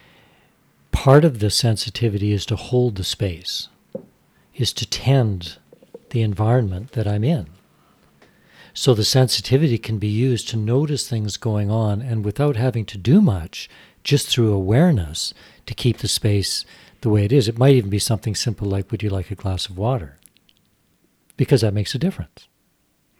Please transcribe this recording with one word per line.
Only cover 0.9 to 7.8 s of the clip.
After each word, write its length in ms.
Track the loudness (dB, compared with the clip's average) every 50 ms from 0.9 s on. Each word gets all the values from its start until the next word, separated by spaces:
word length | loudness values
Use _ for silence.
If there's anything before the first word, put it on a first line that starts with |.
| -4
part 320 | 2 4 6 8 8 8
of 140 | 6 2 0
the 120 | 0 0
sensitivity 840 | 0 2 2 2 0 0 -2 -6 -4 -2 -2 -2 0 0 0 0 0
is 120 | 0 -2
to 100 | -4 -4
hold 400 | -6 -4 0 0 2 2 2 0
the 80 | -4 -6
space, 640 | -6 -4 -4 -4 -4 -4 -6 -10 -10 -10 -10 -10 -12 _ _ _ _ -16 -16 -16 -18 _ _ _ _ _ _ _ _ _
is 180 | -4 -4 -4 -2
to 120 | -4 -6
tend 680 | -6 -6 -4 0 2 2 4 2 2 -2 -4 -6 -10 -14 -16 _ _ -20 _ _ _ -20 -20 _ _
the 120 | -2 -2 0
environment 680 | 0 0 0 0 2 2 2 2 0 -4 -6 -8 -8 -6
that 140 | -4 -2
I'm 180 | -2 0 0 0
in. 220 | 0 0 -2 -4 -8 -14 -20 _ _ _ _